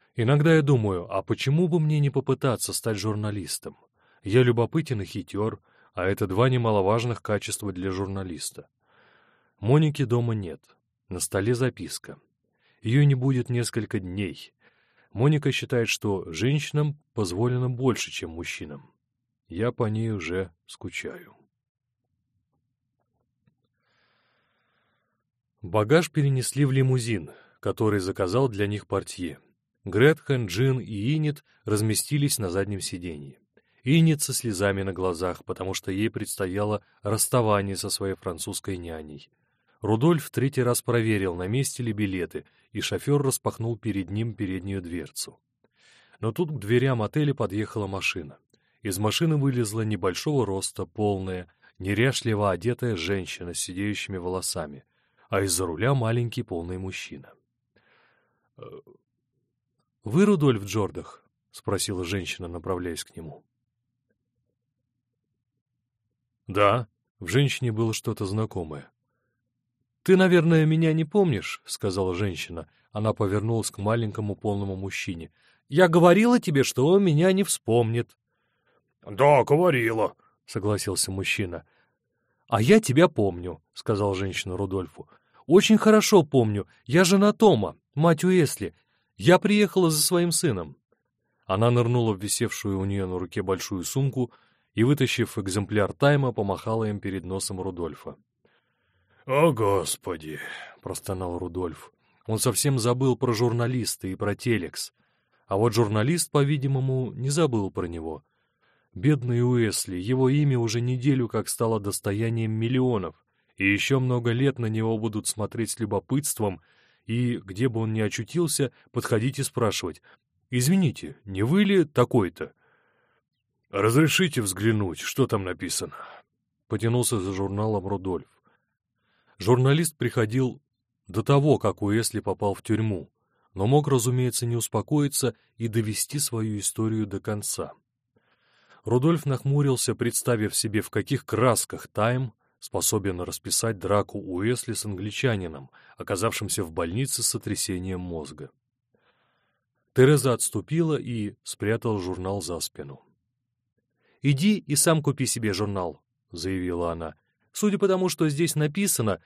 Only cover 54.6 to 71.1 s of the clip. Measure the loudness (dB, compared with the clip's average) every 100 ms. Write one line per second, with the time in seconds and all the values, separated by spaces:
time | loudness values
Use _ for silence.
54.6 | -8 -12 -20 _ _ _ _ -2 0 0
55.6 | -2 -2 0 0 0 0 -2 -6 -8 -8
56.6 | -8 -8 -8 -10 -12 -16 -20 _ _ _
57.6 | _ _ _ _ _ _ _ _ _ -20
58.6 | -20 -20 -20 _ _ _ _ _ _ _
59.6 | _ _ _ _ -2 4 4 6 4 2
60.6 | 0 -2 -2 -4 -14 -18 _ _ _ -14
61.6 | -6 -4 -2 -4 -4 -4 -6 -10 -10 -10
62.6 | -6 -6 -6 -8 -12 -16 -16 -18 _ _
63.6 | _ _ _ _ _ _ _ _ _ _
64.6 | _ _ _ _ _ _ _ _ _ _
65.6 | _ _ _ _ _ _ _ _ -4 2
66.6 | 4 4 -2 _ _ _ 0 2 2 0
67.6 | -2 0 0 -2 -4 -4 -2 -2 -2 -6
68.6 | -8 -10 -16 _ _ _ _ _ _ _
69.6 | _ _ _ _ 4 6 6 6 6 4
70.6 | 4 4 2 0 0